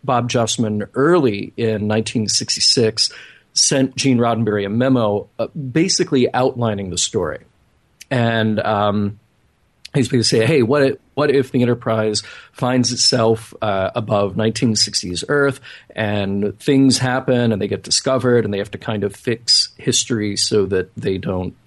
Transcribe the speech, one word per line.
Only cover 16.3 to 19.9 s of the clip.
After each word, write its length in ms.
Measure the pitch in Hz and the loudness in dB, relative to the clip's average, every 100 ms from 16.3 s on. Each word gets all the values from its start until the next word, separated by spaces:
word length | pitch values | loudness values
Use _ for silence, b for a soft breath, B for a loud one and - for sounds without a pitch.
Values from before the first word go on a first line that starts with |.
| 98 101 - | -2 -4 -4
things 400 | - 135 135 117 | 0 4 4 4
happen 520 | 127 127 131 123 117 | 0 -2 0 2 2
and 100 | 104 | 0
they 60 | 101 | -2
get 160 | 98 | -6
discovered 640 | - - 135 131 123 120 107 | -4 -2 0 0 4 2 2
and 80 | |
they 60 | 101 | -4
have 120 | 101 | -6
to 60 | - | -8
kind 260 | - 107 | -6 -4
of 100 | 101 - | -4 -4
fix 540 | - 113 - - - - | -6 -4 2 2 2 -4
history 600 | - | -2